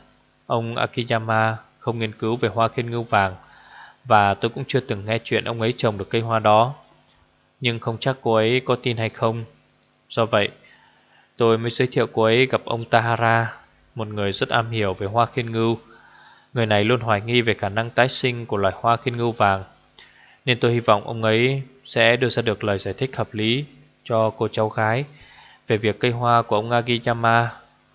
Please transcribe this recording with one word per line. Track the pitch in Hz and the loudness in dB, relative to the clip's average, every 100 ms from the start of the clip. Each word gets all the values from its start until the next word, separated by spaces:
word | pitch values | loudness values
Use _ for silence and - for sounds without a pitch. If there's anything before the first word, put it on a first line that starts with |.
| _ _ _ _ - | _ _ _ _ -6
ông | 120 117 120 | -4 -4 -4
Akiyama | 117 - 117 113 113 110 110 110 - _ | -4 -4 -2 -2 0 0 0 -2 -12 _
không | 123 117 | -6 -4
nghiên | 110 | -6
cứu | 107 110 120 | -4 -4 -2
về | 113 | -2
hoa | 110 113 | 0 -2
khiên | - 117 | -2 -6
ngưu | 117 | -6
vàng, | 113 104 98 95 - - - - - _ | 0 0 0 -4 -20 -20 -20 -20 -20 _
và | 123 107 101 | 2 4 4
tôi | 98 117 | 2 -2
cũng | 143 | -4
chưa | 135 131 | -4 -2
từng | - 104 | -2 -6
nghe | 104 113 | -4 -4
chuyện | - 113 | -2 -2
ông | - 117 | -2 -2
ấy | 113 | -2
trồng | 123 117 101 | 0 -2 -2
được | 95 | -4
cây | 117 | -4
hoa | 113 113 | 0 2
đó, | 107 107 123 143 _ _ _ _ _ _ _ - | 6 6 4 -2 _ _ _ _ _ _ _ -4
nhưng | 127 117 | -2 -2
không | 117 113 | -4 -4
chắc | 135 131 | -4 -2
cô | 120 | 0
ấy | 110 110 127 | 2 2 0
có | 131 123 | 0 -2
tin | 123 117 | -2 -2
hay | 110 | -4
không. | - 113 117 113 _ _ _ _ _ - | -2 -2 -2 -10 _ _ _ _ _ -8
Do | - 110 | -2 0
vậy, | 107 101 - - _ _ _ _ _ _ - | 2 0 -6 -20 _ _ _ _ _ _ 0
tôi | 117 113 | 2 2
mới | 117 | 0
giới | - 127 | -2 -2
thiệu | 131 113 | 0 -2
cô | 117 | 2
ấy | 110 120 131 | 2 4 2
gặp | 117 | 0
ông | - 117 | -4 -8
Tahara, | 117 117 113 113 117 117 113 - _ _ _ | 0 0 2 0 2 2 0 -8 _ _ _
một | 117 107 | -10 -8
người | 104 101 | -4 -2
rất | 98 - | -2 0
am | 117 113 | 0 0
hiểu | 113 98 | -2 -2
về | 92 98 | -2 -2
hoa | 117 113 | 0 0
khiên | 131 117 | -2 -4
ngưu. | 113 113 113 - - - - - _ _ | 0 0 0 -6 -20 -20 -20 -20 _ _
Người | 127 110 | -2 2
này | 104 | 4
luôn | 107 123 | 4 2
hoài | 113 101 | 2 0
nghi | 113 120 | 2 2
về | 113 | 2
khả | 98 101 | 0 -2
năng | 104 117 | -4 -2
tái | 117 131 | 0 0
sinh | - 131 120 113 | 0 -4 -4 -4
của | 104 | 0
loài | 98 92 | 0 0
hoa | 117 113 | 0 0
khiên | 127 120 | -2 -2
ngưu | 117 | -2
vàng, | 110 104 98 98 _ _ _ - _ _ _ | 2 2 0 -4 _ _ _ -20 _ _ _
nên | 131 120 | -4 0
tôi | 120 | 2
hy | 120 | 2
vọng | 117 104 - | 2 2 0
ông | 117 | -2
ấy | 110 110 127 135 135 - | 0 2 2 0 -6 -16
sẽ | - 123 113 123 | -6 2 2 4
đưa | 123 | 0
ra | 120 | 0
được | 117 101 | -2 -2
lời | 107 98 | -2 -2
giải | 101 | -4
thích | - 131 - | -6 -6 -6
hợp | 107 | -6
lý | 107 110 127 147 - _ _ | -2 -2 -2 -4 -14 _ _
cho | - 113 110 | -4 0 0
cô | - 110 | 0 -4
cháu | - 110 | -2 -2
gái | - 110 120 143 - - - - _ - | 0 0 -2 -4 -14 -20 -20 -20 _ -2
về | 107 | 0
việc | 107 101 | 0 0
cây | 123 | -2
hoa | 120 120 117 | 0 2 2
của | 117 104 | 2 0
ông | 113 | 0
Akiyama | 120 117 117 120 117 117 117 117 - _ _ _ | -2 0 -2 -2 0 2 2 0 -6 _ _ _